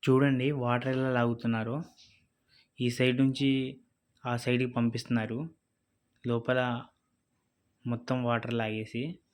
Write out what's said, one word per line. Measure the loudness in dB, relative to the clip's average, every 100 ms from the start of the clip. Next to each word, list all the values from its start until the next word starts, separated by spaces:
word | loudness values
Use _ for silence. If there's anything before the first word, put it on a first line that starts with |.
చూడండి, | 4 4 6 4 0 0
వాటర్ | 0 0 0
ఎలా | 0 0
లాగుతున్నారో. | 2 2 0 -2 -2 -2 -6 -8 _ -20 _ _ _ _ _ _ _
ఈ | -4
సైడ్ | 2 2 4
నుంచి | 2 2 0 0 -2 -10 _ _ _ _
ఆ | -4 -2
సైడ్కి | 0 2 2
పంపిస్తున్నారు. | 0 0 -2 -2 -2 -2 -6 -8 -14 _ _ _ _ _ _
లోపల | -4 -2 0 0 0 -4 -8 _ _ _ _ _ _ _ _ _
మొత్తం | -6 -6 -4 -2
వాటర్ | 0 0 0
లాగేసి | -4 -2 -4 -6 -8 -8 -10 _